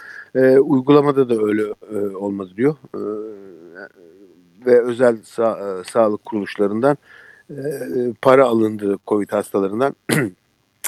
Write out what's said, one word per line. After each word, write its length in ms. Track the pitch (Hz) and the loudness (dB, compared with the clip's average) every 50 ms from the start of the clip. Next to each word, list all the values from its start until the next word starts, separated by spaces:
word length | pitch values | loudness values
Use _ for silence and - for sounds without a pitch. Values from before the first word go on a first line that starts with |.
| - - - - - - - | -20 -20 -20 -20 -18 -6 0
E, 220 | 127 131 131 131 135 | 2 4 6 6 6
uygulamada 720 | 135 147 151 131 127 131 143 147 143 147 143 135 135 120 | 4 4 2 0 4 4 4 4 4 4 2 0 0 0
da 140 | 120 110 107 | 0 0 0
öyle, 200 | 107 104 107 107 104 104 - - 92 107 | 0 0 -2 -2 -4 -8 -12 -14 -12 -8
e, 220 | 104 101 101 98 | -6 -6 -6 -6
olmadı 360 | 95 101 101 101 98 98 90 90 98 | -8 -6 -6 -6 -6 -8 -10 -6 -2
diyor. 180 | 120 143 156 135 127 - - | -2 -2 -2 -4 -8 -16 -12
E, 60 | 101 104 104 107 110 107 110 107 98 98 95 90 80 82 87 82 92 101 - _ 95 90 82 82 95 104 95 _ _ _ _ 85 95 120 | -10 -8 -8 -8 -8 -10 -12 -14 -18 -20 -20 -20 -20 -20 -20 -20 -20 -20 -20 _ _ -20 -20 -20 _ -20 -20 _ _ _ _ _ _ 0
ve 160 | 123 123 120 | 4 4 4
özel 340 | 117 123 120 113 131 120 117 | 4 2 0 2 2 2 2
sa-, 680 | 110 98 - - - 117 113 104 82 98 101 95 92 | 0 -4 -12 -6 -2 -2 -2 -2 -4 -6 -8 -8 -8
e, 20 | 90 | -10
sağlık 420 | - - 120 113 107 107 104 _ | -4 0 0 2 2 0 -2 _
kuruluşlarından, 720 | - - 107 98 - - - 104 101 104 110 120 139 147 - _ _ - - - - - _ _ - | -6 -6 -6 -6 -6 -4 -2 -2 -2 0 0 0 0 0 0 _ _ -20 -20 -20 -20 -20 _ _ -18
e, 60 | 170 139 135 147 160 135 131 127 - 131 123 123 113 - | -14 -10 -8 -8 -8 -8 -8 -6 -4 -4 -4 -4 -4 0
para 240 | - 139 131 135 135 | 2 4 6 6 6
alındı 520 | 123 117 113 110 110 107 104 104 101 101 95 - - | 4 4 2 0 0 -2 -4 -4 -4 -4 -4 -4 -2
covid 240 | 107 104 101 - | -2 -2 -2 -2
hastalarından. 640 | - 104 98 - - 107 98 95 101 110 131 139 143 _ _ - | -2 -4 -4 -2 -2 -2 -2 -2 -2 -2 -2 -2 -4 _ _ -4
<clears throat> 220 | - 156 135 101 90 _ _ _ _ _ _ _ _ _ - | -2 -2 -2 -4 -6 _ _ _ _ _ _ _ _ _ -14